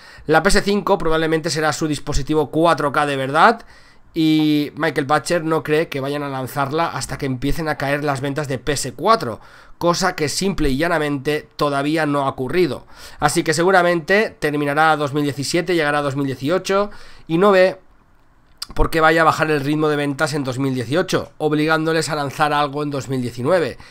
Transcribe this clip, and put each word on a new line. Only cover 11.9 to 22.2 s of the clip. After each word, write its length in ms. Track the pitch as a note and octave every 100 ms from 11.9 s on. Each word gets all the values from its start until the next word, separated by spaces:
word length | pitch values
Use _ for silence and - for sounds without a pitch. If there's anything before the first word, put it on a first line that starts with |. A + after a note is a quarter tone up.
| D#3+ D3+
no 160 | C#3+
ha 80 | C3+
ocurrido. 580 | C3+ B2+ E3+ D#3+ G2+ - - - -
Así 240 | B2 E3+
que 100 | D3+
seguramente 760 | D#3 F3 F#3+ F3 F3 D3 G3+ A3 -
terminará 560 | D3+ D3 C#3+ C#3+ D#3+ D3+
dos 160 | D3
mil 120 | D3
diecisiete, 520 | C#3+ C3+ C3+ E3+ E3+ F3
llegará 240 | D3 D3
a 20 |
dos 140 | C#3+ C3+
mil 120 | C#3
dieciocho 640 | B2 C3+ F3+ F#3 G3 G3+ - - - -
y 100 | E3
no 140 | G#3
ve 300 | F#3 F#3 - - - _ _ _ _ _ - -
por 160 | - D3+
qué 120 | E3
vaya 220 | D#3+ E3
a 20 | D#3+
bajar 260 | D3 D#3
el 80 | D3
ritmo 300 | C#3 D3+ D#3
de 80 | D3
ventas 360 | C#3+ C#3 D3+
en 120 | D3 C3
dos 140 | B2
mil 140 | C3+
dieciocho, 600 | B2+ A2+ D#3+ F3+ D3 E2 -
obligándoles 680 | D3+ D3+ D#3 D#3+ D#3+ D#3+ D3
a 80 |
lanzar 380 | D#3